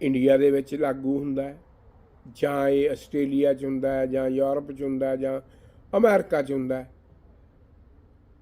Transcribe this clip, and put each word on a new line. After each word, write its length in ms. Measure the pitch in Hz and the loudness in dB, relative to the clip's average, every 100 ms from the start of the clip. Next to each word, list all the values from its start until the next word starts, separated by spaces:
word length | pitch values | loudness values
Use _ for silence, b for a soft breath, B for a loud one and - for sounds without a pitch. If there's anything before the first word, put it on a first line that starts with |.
ਇੰਡੀਆ 360 | 147 131 131 135 | -2 2 4 6
ਦੇ 120 | 143 | 6
ਵਿੱਚ 220 | 139 135 147 | 2 -2 -4
ਲਾਗੂ 420 | 139 135 135 139 | -2 -2 -2 -2
ਹੁੰਦਾ 240 | 143 135 | -2 -6
ਹੈ 140 | 139 151 - _ - - - - 131 - | -6 -12 -20 _ -20 -20 -20 -20 -20 -6
ਜਾਂ 340 | 143 143 139 | -4 0 2
ਇਹ 200 | 139 147 | 2 0
ਆਸਟ੍ਰੇਲੀਆ 640 | 131 - 147 139 139 143 | -2 -6 -4 -2 2 2
'ਚ 120 | 131 139 | 0 -2
ਹੁੰਦਾ 280 | 135 135 | -2 -2
ਹੈ 120 | 135 131 | -2 -2
ਜਾਂ 220 | 131 131 | -2 -2
ਯੂਰਪ 420 | 131 135 143 143 | 0 0 -2 -6
'ਚ 120 | 135 | -8
ਹੁੰਦਾ 260 | 139 131 135 | -6 -2 -2
ਹੈ 60 | 131 | -2
ਜਾਂ 240 | 135 135 - b b b - | -4 -6 -10 b b b -4
ਅਮਰੀਕਾ 480 | 202 226 196 - 151 | 4 4 4 2 -2
'ਚ 100 | 135 | -2
ਹੁੰਦਾ 260 | 139 127 131 | -4 -4 -6
ਹੈ। 120 | 127 - _ - - - - _ - - - - - - _ - | -8 -20 _ -20 -20 -20 -20 _ -20 -20 -20 -20 -20 -20 _ -20